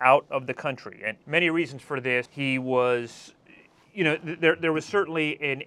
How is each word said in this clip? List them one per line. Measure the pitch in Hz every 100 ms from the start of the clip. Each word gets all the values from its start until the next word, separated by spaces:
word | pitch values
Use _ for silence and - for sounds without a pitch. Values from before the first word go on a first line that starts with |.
out | 127 143 -
of | 139 127
the |
country. | 127 147 127 104 101
And | 107 104 -
many | 160 175
reasons | 165 143 135
for | - 139
this. | 127 123 120
He | 143 139 131
was, | 127 127 123 123 117 - - - _ - - _ _
you | 208
know, | 160 156
th-, | 160 165
there, | 165 165
there | 165
was | 156
certainly | - 202 160 160 151 -
an | 147 135